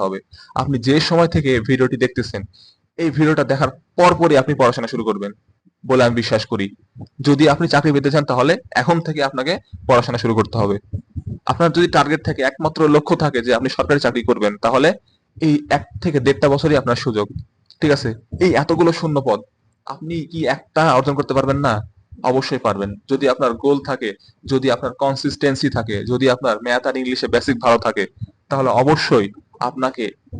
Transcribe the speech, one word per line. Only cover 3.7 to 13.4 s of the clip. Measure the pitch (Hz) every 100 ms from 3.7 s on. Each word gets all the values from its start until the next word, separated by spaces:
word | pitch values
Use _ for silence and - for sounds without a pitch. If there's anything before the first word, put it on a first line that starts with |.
| - _ -
পরপরই | 175 160 165 143
আপনি | 131 135
পড়াশোনা | 127 123 113
শুরু | 123 110
করবেন | 101 101 104 _ _ _ _
বলে | 123 127 120
আমি | 117
বিশ্বাস | 113 110 -
করি। | 110 98 - _ - 104 _ 143
যদি | 139 156
আপনি | 143 165
চাকরি | 143 156 143
পেতে | 139
চান, | 147 143
তাহলে | 123 135 180 - -
এখন | 127 170 165
থেকে | 151 135
আপনাকে | 131 135 190 - - -
পড়াশোনা | 123 117 120
শুরু | 120 110
করতে | 104 117
হবে। | 101 101 - 98 - - - - -
আপনার | 131 170 165
যদি | 175 160
টার্গেট | 143 151 -
থাকে, | 147 135
একমাত্র | - 156 156 151 147
লক্ষ্য | 147 165
থাকে | 151 131